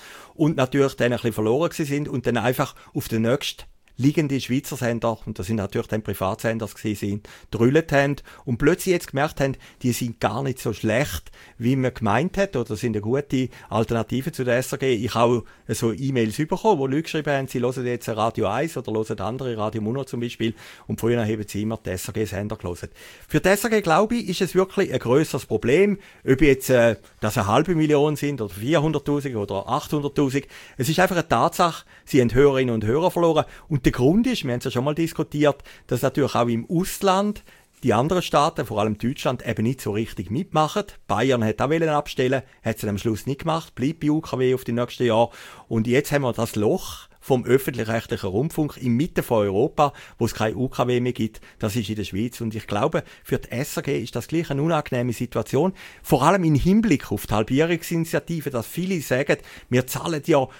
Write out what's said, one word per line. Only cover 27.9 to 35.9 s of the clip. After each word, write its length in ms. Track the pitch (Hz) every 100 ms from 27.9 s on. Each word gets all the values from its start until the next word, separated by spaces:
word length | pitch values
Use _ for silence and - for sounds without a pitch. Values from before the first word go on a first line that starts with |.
| 143 151 143
sind 260 | 143 135
oder 120 | 101
vierhunderttausend 800 | 101 120 160 156 147 - 147 135 113
oder 320 | 101 98 -
achthunderttausend. 800 | 135 - 151 143 - 139 139 - - - -
Es 100 | 135
ist 120 | 160
einfach 160 | 185 175
eine 120 | -
Tatsache, 560 | 117 156 - 175 - - - -
sie 160 | 135
haben 100 | 120
Hörerinnen 440 | 117 143 131 127 110
und 100 | 107
Hörer 240 | 143 175
verloren. 360 | 175 170 151 - - -
Und 200 | 143 -
der 60 |
Grund 340 | - 131 202 247
ist, 160 | 233
wir 80 | 139
haben 60 | 120
es 80 | 131
ja 60 |
schon 120 | 120
mal 120 | 143 151
diskutiert, 680 | 165 - 151 147 147 139 - -
dass 140 | -